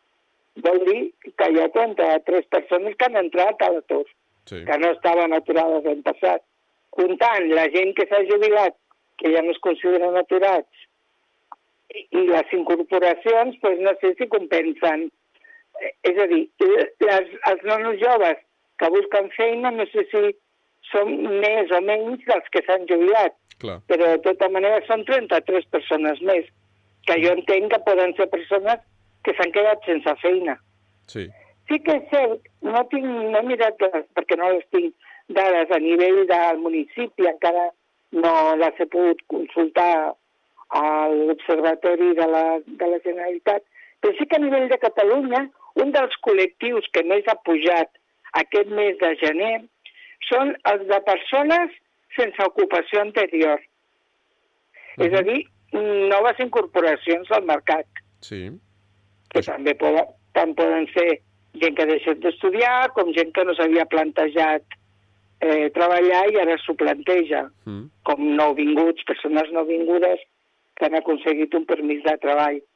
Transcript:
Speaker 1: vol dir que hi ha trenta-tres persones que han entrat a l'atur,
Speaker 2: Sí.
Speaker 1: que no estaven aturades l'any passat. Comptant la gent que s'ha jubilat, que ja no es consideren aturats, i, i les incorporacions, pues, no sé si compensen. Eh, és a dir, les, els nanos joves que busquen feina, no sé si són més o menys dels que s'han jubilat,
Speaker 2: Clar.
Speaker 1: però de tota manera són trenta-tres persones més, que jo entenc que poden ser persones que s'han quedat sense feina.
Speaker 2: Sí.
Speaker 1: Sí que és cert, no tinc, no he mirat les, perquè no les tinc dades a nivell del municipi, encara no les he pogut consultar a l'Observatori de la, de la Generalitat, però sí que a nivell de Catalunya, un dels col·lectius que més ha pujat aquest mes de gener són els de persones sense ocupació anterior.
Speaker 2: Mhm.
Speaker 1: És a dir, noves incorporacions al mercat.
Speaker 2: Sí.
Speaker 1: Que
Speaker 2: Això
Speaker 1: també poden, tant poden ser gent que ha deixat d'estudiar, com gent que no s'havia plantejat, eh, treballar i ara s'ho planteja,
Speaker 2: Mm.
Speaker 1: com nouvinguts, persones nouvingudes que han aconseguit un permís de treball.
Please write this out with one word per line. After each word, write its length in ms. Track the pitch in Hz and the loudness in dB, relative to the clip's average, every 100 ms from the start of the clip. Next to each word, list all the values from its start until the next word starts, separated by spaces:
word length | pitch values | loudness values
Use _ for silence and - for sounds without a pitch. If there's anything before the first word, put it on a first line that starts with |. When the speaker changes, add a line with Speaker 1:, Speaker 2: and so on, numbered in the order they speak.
| _ _ _ _ _ - | _ _ _ _ _ -4
Speaker 1:
vol 220 | 170 180 | 0 2
dir 160 | 185 220 - - | 2 0 -4 -12
que 280 | - - 170 | -12 -4 0
hi 100 | 160 | 2
ha 80 | 160 | 0
trenta-tres 760 | 226 226 190 165 160 - 175 - | 0 0 0 0 0 0 -2 0
persones 480 | 175 - 180 208 208 | -2 0 -2 -2 -2
que 80 | |
han 120 | 247 220 | 0 0
entrat 440 | 175 180 196 220 | -2 0 0 0
a 100 | 185 | 0
l'atur, 320 | 170 - 143 143 _ _ _ - | -2 -2 -4 -6 _ _ _ -16
Speaker 2:
Sí. 140 | 87 | -12
Speaker 1:
que 160 | - 147 | -4 -2
no 140 | 170 | 0
estaven 400 | 165 175 170 165 | 0 0 0 0
aturades 480 | 160 - 160 165 156 | -2 0 0 0 0
l'any 180 | 151 147 | -2 -4
passat. 400 | 151 - 185 175 - _ _ _ _ | -4 -2 0 -2 -6 _ _ _ _
Comptant 560 | - 180 185 233 208 165 | -2 -2 2 0 0 2
la 140 | 160 160 | 2 2
gent 240 | 175 190 | 0 0
que 120 | 196 196 | -2 0
s'ha 160 | 202 | 0
jubilat, 520 | 190 208 214 208 190 - _ _ _ - | 2 2 2 2 2 -2 _ _ _ -6
que 140 | 160 | 0
ja 100 | 165 | 0
no 80 | 170 | 0
es 80 | 165 | -2
consideren 580 | 185 165 180 180 175 180 | -2 0 0 2 2 0
aturats, 540 | 180 185 196 240 - _ _ _ _ _ _ _ - - _ _ - | 0 2 2 0 -2 _ _ _ _ _ _ _ -20 -20 _ _ -20
i, 160 | - - | -20 -6
i 140 | 180 | -2
les 280 | 180 165 - | 2 0 0
incorporacions, 1040 | 185 165 170 165 185 175 170 226 226 247 247 | -2 -2 -2 0 0 0 0 2 2 0 -2
pues, 200 | 208 180 | -2 0
no 120 | 196 | 0
sé 200 | 190 190 | 0 0
si 140 | 180 240 | 0 -2
compensen. 800 | 214 170 170 160 147 170 156 160 _ _ _ - - _ | -2 0 -2 -2 -2 -2 -2 -6 _ _ _ -20 -20 _
Eh, 180 | - - - | -14 -12 -4
és 180 | - 359 | -2 2
a 80 | 262 | 2
dir, 180 | 165 - - 190 202 - - | 2 0 0 2 4 0 0
les, 320 | 208 190 180 - | 2 2 -2 -4
els 220 | - 190 | -2 -2
nanos 340 | 202 214 226 202 | -2 -2 -2 0
joves 400 | 240 240 175 151 _ _ _ - | 2 4 2 0 _ _ _ -4
que 100 | 165 | 0
busquen 380 | 196 202 202 196 | 2 2 0 -2
feina, 400 | - 226 233 247 | -2 -2 0 -2
no 140 | 226 202 | -2 -4
sé 200 | 214 - | -2 0
si 160 | 214 208 - _ _ _ _ | 0 0 -2 _ _ _ _
són 260 | - 202 208 - 208 | -4 -2 -2 -2 -2
més 380 | 202 208 220 175 | 0 0 0 0
o 100 | 180 | 0
menys 420 | 196 214 226 254 | 0 -2 -4 -6
dels 240 | 247 196 - | -2 -2 -2
que 120 | 185 | -4
s'han 240 | - 185 175 | 0 0 2
jubilat, 480 | 170 180 220 180 - _ | 2 4 4 2 -2 _
Speaker 2:
Clar. 260 | - 110 90 | -14 -12 -8
Speaker 1:
però 220 | - 170 170 | -2 2 2
de 120 | 160 | 2
tota 300 | 196 185 190 | 0 0 0
manera 300 | 190 196 214 | 0 2 0
són 220 | 214 220 | 0 -4
trenta-tres 600 | 214 262 - - - 185 - | 0 -2 0 -2 0 -4 -2
persones 540 | 160 - 156 151 151 | -6 -2 -2 -2 -2
més, 240 | 185 180 160 _ _ _ _ _ | 0 0 -2 _ _ _ _ _
que 140 | - 170 | -2 0
jo 140 | 170 | 2
entenc 400 | 180 175 190 208 | 0 0 0 2
que 80 | 220 | 0
poden 340 | 214 185 180 | 2 2 2
ser 140 | 175 185 | 0 -2
persones 500 | 170 170 196 202 233 _ _ _ _ | -2 -2 -2 0 -2 _ _ _ _
que 100 | - | -4
s'han 180 | 202 175 | -2 -2
quedat 300 | 202 214 214 | 2 2 0
sense 300 | 190 160 156 143 | -2 -4 -2 -2
feina. 380 | 175 185 170 127 _ _ _ _ _ | 0 0 -2 -8 _ _ _ _ _
Speaker 2:
Sí. 180 | 107 92 - _ _ - | -14 -14 -16 _ _ -6
Speaker 1:
Sí 120 | 302 | -4
que 160 | 320 294 | 0 -2
és 80 | - | 0
cert, 380 | 285 247 226 _ - | 0 0 -2 _ -12
no 260 | 202 233 | -4 -2
tinc, 200 | 240 277 | -2 -4
no 340 | 262 233 220 214 | -4 -4 -2 0
he 40 | |
mirat 380 | 247 240 220 214 | 0 0 0 0
les, 240 | 190 165 - | -2 -2 -6
perquè 260 | 175 - 170 | -6 -2 0
no 140 | 180 | 0
les 140 | 180 - | -2 0
tinc 240 | 185 170 - - - | -2 -2 -8 -20 -20
dades 460 | - 190 190 175 160 | -6 0 2 2 2
a 80 | 165 | 0
nivell 420 | 160 170 185 190 185 | 2 2 4 4 4
del 320 | 175 170 160 | 2 2 0
municipi, 680 | 165 160 147 - 240 - 175 | -2 -4 -4 -8 -8 -2 -2
encara 440 | 160 175 175 175 - _ _ _ | 0 0 0 -2 -6 _ _ _
no 220 | 170 165 160 156 | -2 2 4 2
les 260 | 160 160 156 | 2 0 0
he 80 | 160 | -4
pogut 320 | 175 175 165 | 0 2 0
consultar 880 | - - - 170 160 175 175 165 156 - _ _ _ _ - | -4 -8 -6 -2 -2 2 2 0 -2 -8 _ _ _ _ -6
a 160 | 143 151 151 156 | -2 0 0 0
l'Observatori 1040 | 151 156 151 - 160 160 160 180 170 175 | 0 0 -2 -2 0 0 0 0 2 2
de 120 | 165 165 | 2 2
la, 180 | 160 160 160 | 0 0 -2
de 240 | - - 175 | -6 -6 -4
la 140 | 175 | -2
Generalitat, 640 | 180 175 175 175 - 202 - - - _ | -4 -6 -6 -4 -2 -2 -4 -20 -20 _
però 180 | 208 | -2
sí 120 | - 294 | -2 0
que 120 | 311 | 0
a 40 | |
nivell 240 | 285 269 254 | 2 0 0
de 100 | 247 | 0
Catalunya, 640 | 226 220 202 262 262 240 277 _ - | 0 2 2 2 0 -4 -4 _ -8
un 180 | - 277 | -2 0
dels 240 | 277 247 - | 0 0 -4
col·lectius 640 | 240 196 190 - 240 233 - | 0 2 2 -2 -4 -4 -2
que 120 | 170 | -2
més 240 | 165 202 208 | 0 0 0
ha 80 | 214 | -2
pujat 540 | 175 160 165 170 160 _ _ _ - | 0 0 2 0 -2 _ _ _ -8
aquest 380 | 160 160 208 202 | -6 -2 0 0
mes 240 | 208 208 180 | 0 -2 0
de 120 | 170 160 | -2 0
gener 400 | 156 160 220 226 226 _ - - - - | -2 -2 -2 -4 -8 _ -20 -20 -20 -12
són 320 | - 247 277 - | -2 0 0 -2
els 220 | 202 202 196 | -2 -2 0
de 140 | 202 | 0
persones 720 | 202 185 - 269 294 339 339 - _ _ _ | 0 -2 0 0 2 2 0 -6 _ _ _
sense 300 | - 220 - | -4 -4 -2
ocupació 600 | 190 208 190 175 165 208 | -2 2 0 0 -2 -2
anterior. 560 | 208 214 190 160 156 147 - _ _ _ _ _ _ _ _ _ _ - - | -2 -2 -2 0 2 0 -4 _ _ _ _ _ _ _ _ _ _ -20 -14
Speaker 2:
Mhm. 140 | - | -4
Speaker 1:
És 140 | 170 190 | 0 0
a 40 | |
dir, 200 | 190 262 - _ _ 208 208 202 | 0 -2 -6 _ _ -6 -2 0
noves 340 | 196 202 240 233 | 2 2 2 0
incorporacions 880 | 247 240 185 175 170 - - 170 185 | -2 -2 -2 0 0 0 -2 -2 0
al 120 | 214 | -2
mercat. 420 | 175 147 - 160 - - _ _ | 0 -2 -2 -4 -4 -14 _ _
Speaker 2:
Sí. 280 | - 101 92 175 _ _ _ _ _ _ _ | -14 -12 -12 -16 _ _ _ _ _ _ _
Speaker 1:
Que 100 | - | -4
Speaker 2:
Això 160 | - 285 | -4 -4
Speaker 1:
també 180 | - | -4
poden, 320 | - 151 302 - - _ | 0 0 0 -2 -6 _
tant 240 | 175 165 | -2 0
poden 320 | 151 165 160 156 | 0 0 0 -2
ser 280 | 180 170 151 _ _ _ | 0 2 0 _ _ _
gent 200 | 160 160 | -2 -2
que 80 | 143 | 0
ha 60 | 156 | 0
deixat 300 | 156 165 151 | 0 0 -2
d'estudiar, 720 | 175 - 190 208 240 247 254 | -2 0 0 2 2 2 0
com 200 | 226 175 | -2 -2
gent 180 | 160 165 | -2 -2
que 120 | 190 | -2
no 100 | 185 | -2
s'havia 320 | 165 160 165 160 | 0 2 2 2
plantejat, 760 | 160 156 156 156 160 156 156 - - _ _ _ _ _ - | 0 -2 -2 -2 0 0 0 -6 -20 _ _ _ _ _ -4
eh, 280 | 160 151 151 | 0 0 0
treballar 540 | 170 175 175 180 180 202 | 0 2 4 4 2 2
i 80 | 208 | 2
ara 180 | 170 160 | 2 -2
s'ho 160 | - | -4
planteja, 720 | 156 151 143 - 180 151 143 135 _ | -2 -2 -2 0 0 0 -4 -6 _
Speaker 2:
Mm. 240 | - 101 143 _ | -14 -14 -14 _
Speaker 1:
com 200 | - 147 147 147 | -4 -2 0 2
nouvinguts, 680 | 151 139 147 151 165 160 | 2 2 0 2 2 0
persones 460 | - 175 151 156 156 | -6 -6 -2 -2 -2
nouvingudes 680 | 165 156 165 165 175 180 180 - _ _ _ _ - | -2 -2 -2 0 2 2 -2 -6 _ _ _ _ -6
que 80 | 151 | -2
han 80 | |
aconseguit 600 | 160 160 147 165 151 151 | -2 -2 -2 -2 -2 -2
un 100 | 165 165 | -2 -2
permís 360 | 156 147 147 | -4 -4 -4
de 120 | 156 151 | -2 -2
treball. 420 | 143 147 147 143 - | 0 0 0 -4 -12